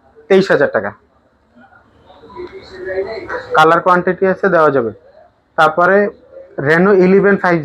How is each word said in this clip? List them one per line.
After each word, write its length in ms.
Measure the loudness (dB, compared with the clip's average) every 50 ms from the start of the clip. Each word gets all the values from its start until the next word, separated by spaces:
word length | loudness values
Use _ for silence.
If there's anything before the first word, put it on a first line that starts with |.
| _ _ _ -14 -2 0
তেইশ 180 | 2 2 2 2 0
হাজার 180 | 0 0 0 -2
টাকা। 140 | -4 -6 -6 -10 -16 _ _ _ _ _ _ _ _ _ _ _ _ -20 _ _ _ _ _ _ _ _ -20 -20 -20 -20 -20 -16 -16 -16 -16 -16 -18 -20 -20 -18 -14 -10 -8 -6 -6 -6 -6 -8 -12 -10 -10 -10 -10 -8 -2 0
কালার 240 | 2 4 4 2 2 2
কোয়ান্টিটি 400 | 0 0 0 0 -2 -4 -2 -2 -2 -2
আছে, 140 | -2 -2 0 2
দেওয়া 160 | 2 2 2 2
যাবে। 160 | 0 -2 -4 -8 -12 _ -20 _ -20 -20 _ _ _ _ _ _ 0
তারপরে 380 | 0 0 2 0 2 2 2 2 0 -2 -6 -12 _ _ -20 -20 -20 -16 -12 -6 -2
Reno 260 | 0 0 2 2 2 4 4 4
ইলেভেন 320 | 4 4 4 4 2 0 0 0
ফাইভ 140 | -2 -2 -2 -2